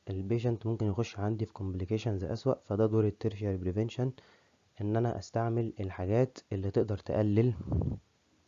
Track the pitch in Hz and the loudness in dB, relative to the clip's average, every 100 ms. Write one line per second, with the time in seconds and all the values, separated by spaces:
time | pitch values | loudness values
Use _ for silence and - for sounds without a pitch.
0 | - 95 95 117 120 113 107 113 107 95 | -8 -6 -2 0 0 -2 -2 0 0 0
1 | 117 104 104 110 110 - 95 92 90 110 | -2 -2 -2 -2 -4 -6 -6 -4 -2 -2
2 | 117 101 90 113 131 - - 101 110 110 | 0 -2 -2 -2 -2 -2 -2 2 4 4
3 | 107 98 113 101 104 95 90 92 117 - | 2 0 -4 -2 -2 -2 -2 0 -2 -2
4 | 127 127 - _ _ _ _ - 104 110 | -4 -4 -14 _ _ _ _ -6 0 2
5 | 120 - - 113 117 113 113 - 95 92 | 2 0 -4 -2 0 0 0 -4 -6 -4
6 | 92 110 127 - - 98 98 107 113 101 | 2 4 2 -2 -6 -4 0 2 2 0
7 | - - 107 104 123 113 - - - - | 0 2 4 6 4 2 -2 -2 0 -4
8 | - _ _ _ | -10 _ _ _